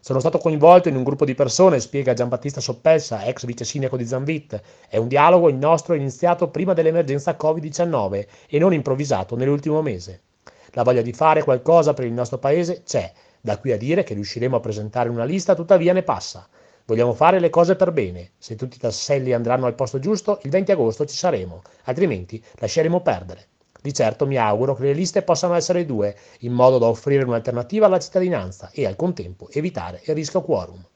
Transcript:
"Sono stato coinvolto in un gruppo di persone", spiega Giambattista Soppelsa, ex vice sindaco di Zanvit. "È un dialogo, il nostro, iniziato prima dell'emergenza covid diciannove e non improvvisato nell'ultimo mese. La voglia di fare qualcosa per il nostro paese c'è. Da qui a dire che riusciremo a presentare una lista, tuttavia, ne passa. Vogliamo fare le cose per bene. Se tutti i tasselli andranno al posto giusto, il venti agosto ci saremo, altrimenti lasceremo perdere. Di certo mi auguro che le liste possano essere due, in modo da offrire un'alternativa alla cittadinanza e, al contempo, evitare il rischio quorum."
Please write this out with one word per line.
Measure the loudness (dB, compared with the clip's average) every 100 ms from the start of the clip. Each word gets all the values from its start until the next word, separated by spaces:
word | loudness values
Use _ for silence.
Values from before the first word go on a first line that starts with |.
"Sono | -2 0
stato | 0 0
coinvolto | 0 6 8 8 6
in | -2
un |
gruppo | -2 0
di | -2
persone", | 0 0 4 4 4
spiega | -2 -4 -2
Giambattista | 0 -2 -4 -6 -8
Soppelsa, | -8 0 2 2 2 -6
ex | -6 -8
vice | -10 -8
sindaco | -8 -6 -4
di | -4
Zanvit. | -6 -6 -4 -6 -8 -14 -14 _ _
"È | -4
un | 0
dialogo, | 4 6 6 4
il |
nostro, | 2 2 0 0
iniziato | -4 -4 -2 0 0 -2
prima | -2 -2
dell'emergenza | 2 2 0 -2 -2 -4
covid | -2 -2 -2
diciannove | -6 -4 -2 -2 -2 -4 -8 -18 _
e | 2
non | 2
improvvisato | 2 0 -4 -2 -2 -2 -2
nell'ultimo | 0 0 0 -2
mese. | -2 -6 -12 -20 _ _ -20 _ _
La | 0
voglia | 2 2
di | 0
fare | 2 2 4
qualcosa | 2 0 4 4 4
per | 0
il | -4
nostro | -4 -6 -4
paese | 0 0 -2 -6
c'è. | -6 -6 -6 _ _ _
Da | -8 -6
qui | -4
a | -4
dire | 0 -2
che | -2
riusciremo | -6 -8 -4 -2 -2
a |
presentare | -4 -8 -6 -4 -2
una | -2
lista, | -4 -2 0
tuttavia, | 0 4 4 6
ne | 2
passa. | 0 -6 -8 -16 -20 _ _ _ -4
Vogliamo | 0 2
fare | 4 4 6
le | 2
cose | 4 4
per | 4 2
bene. | 0 -4 -8 -18 _
Se | -16
tutti | -10 -10 -6
i |
tasselli | -6 -6 -2 -2 0
andranno | 0 0 0
al | 0
posto | -2 -6 -4
giusto, | -2 -2 -2 -4
il | -2
venti | -2 2
agosto | 2 0 0
ci | -6
saremo, | -2 -2 -2 -6 -14 -20 _
altrimenti | -8 -2 -2 -2 -8 -16 _ -8
lasceremo | -4 0 0 0
perdere. | 0 -4 -8 -18 _ _ _ _
Di | -10
certo | -2 -2 0
mi | -2 0
auguro | 0 0 0
che | 0
le | -2
liste | -2 -2 -2
possano | 0 0 2
essere | 0 0 -2
due, | -2 -2 -4 -6 -20 _
in | -6
modo | 4 6 6
da | 2
offrire | 0 0 0
un'alternativa | 0 -2 -2 -6 -4 2
alla | 4 4
cittadinanza | 0 -2 -2 -2 -6 -14 -14
e, | -4 -4
al |
contempo, | -2 -4 -4 -12 -16 -8
evitare | -6 -6 -8 -10 -12
il | -6
rischio | -6 -4 -4
quorum." | -2 -2 -4 -16 -20